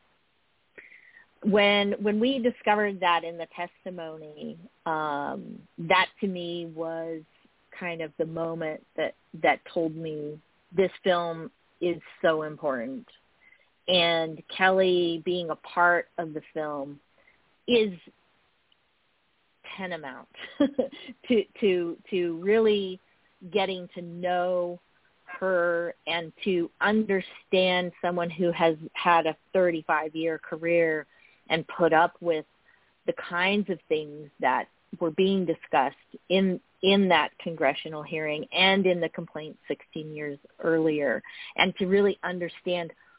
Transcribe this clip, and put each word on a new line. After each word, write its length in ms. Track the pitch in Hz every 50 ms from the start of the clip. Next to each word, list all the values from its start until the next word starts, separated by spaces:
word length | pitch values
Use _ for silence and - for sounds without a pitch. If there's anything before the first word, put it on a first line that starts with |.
| _ _ _ _ _ _ _ _ _ _ _ _ _ _ _ - - - - - - - - - - _ _ _ -
When, 500 | 214 190 208 202 202 202 202 202 202 202 - 202
when 180 | 214 208 214
we 180 | 233 262 277 262
discovered 640 | 226 247 233 - - 214 208 208 208 202 196 180
that 240 | 185 175 175 165 160
in 140 | 165 170 165
the 100 | 165 - -
testimony, 1000 | - 175 180 _ _ - 190 180 175 165 160 156 160 156 151 151 147 156 156 160 165 175 - _ _ -
um, 720 | 170 160 156 156 151 143 143 143 139 135 202 - - - - - _ _ -
that 300 | 170 160 190 180 185 - _ -
to 60 | 214
me 440 | 196 185 175 175 170 170 175 170 165 160
was 480 | 160 165 165 165 165 165 165 165 160 160 _ _ _ _ _ _ _ _ _ - -
kind 240 | 190 175 170 165 160
of 100 | 151 _ -
the 80 | 160
moment 580 | 160 160 165 165 165 165 165 165 156 156 - _ _ - -
that, 160 | 156 - - _ _ _ - 165 160
that 180 | 160 143 - _ - -
told 240 | 180 165 160 156
me 420 | 160 165 160 156 151 147 147 151 156 _ _ _ _ _ _ 175
this 140 | 175 190 180 - - -
film 480 | 196 175 175 175 170 165 165 160 - _ _ _ _ _ -
is 160 | 165 175 170 160 - - - -
so 220 | - 170 160 156 156
important. 640 | 151 151 143 156 147 131 123 113 131 135 123 - _ _ _ _ _ _ _ _ - _ _ _ _ _ _ - -
And 540 | 185 180 170 170 170 165 160 160 160 - - - -
Kelly 680 | - 190 185 190 190 190 185 180 180 175 170 170 160 160
being 240 | 185 180 180 170 160
a 80 | 151
part 520 | - - - - 175 175 175 175 170 - _ - -
of 160 | 170 160 151
the 80 | 156 - - -
film 480 | 160 151 151 147 143 139 143 143 143 _ _ _ _ _ _ _ _ _ _ _ _ -
is 280 | - 247 226 220 202 180 165 - - _ _ _ _ _ _ _ _ _ _ _ _ _ _ _ _ _ _ _ _ _ _ _ _ _ _ _ _ _ _ - - -
tantamount 540 | - 190 180 175 160 147 135 127 127 131 _ _ - - - - - 294 269 -
<laughs> 520 | - 226 - - - - - 240 _ - -
to, 160 | 254 214 - _ _ -
to, 360 | 226 196 180 180 170 170 165 - - -
to 280 | 208 180 175 170 165 165 175
really 580 | 196 214 226 220 214 214 202 196 185 185 190 _ _ _ _ _ _ _ _ 190 175 160
getting 340 | 208 190 185 190 180 180 180 -
to 80 | 180 175
know 760 | 170 170 175 180 180 180 180 175 180 185 180 175 175 175 175 _ _ _ _ _ _ _ _ _
her 680 | - - - 190 190 185 175 170 175 170 170 170 170 - _ -
and 240 | 156 165 170 170 160 - - -
to 260 | 208 185 175 170 - _ - -
understand 1080 | 202 214 220 220 - 196 190 185 - - - _ - - 185 185 185 180 180 180 180 - - -
someone 260 | 175 175 175 175 175
who 240 | 165 156 185 175 170
has 240 | - 170 165 160 156 160 151 -
had 340 | - - 180 170 165 156
a 80 | 160 156 _ _ _ -
thirty-five-year 840 | 190 180 175 165 160 156 - 165 151 156 156 156 160 160 165 160 151
career 680 | - - 170 156 165 170 170 170 165 160 156 156 143 _ _ _ _ _ _ _ _ -
and 180 | 156 165 151
put 280 | - - - 175 160 160
up 180 | 156 170 170 - -
with 240 | 170 170 160 156 151 _ _ _ _ _ _ _ _ _ _ _ -
the 80 | - -
kinds 560 | - - - 185 175 180 190 202 208 202 -
of 80 | 180 160 _ -
things 400 | 160 156 151 147 147 151 151 147 _ -
that 280 | 143 127 127 123 - - _ _ _ - - -
were 100 | 175 160 156
being 340 | - 185 190 196 196 180
discussed 500 | 165 160 - - - - 147 131 139 - _ _ _ - - _ -
in, 320 | 180 196 190 190 180 - _ _ _ - -
in 260 | 190 196 202 196 185
that 220 | 175 156 147 - _ - -
congressional 600 | 180 165 156 156 135 143 - - 160 160 151 151
hearing 420 | - 165 156 156 151 151 156 - - -
and 320 | 170 185 190 196 196 185
in 160 | 185 175 175
the 80 | 165 165
complaint 480 | - - 170 - - 156 156 156 - _ _
sixteen 480 | - 147 - - _ - 160 151 156 156
years 240 | 151 151 147 143 143 _ - _ - -
earlier, 600 | 170 165 160 156 160 151 147 143 131 117 - - - - - - - -
and 180 | - 165 185 -
to 100 | - 202
really 320 | 180 196 202 202 202 - - -
understand 680 | 180 180 180 175 165 - - - 185 180 175 170 165 - _ _ _ _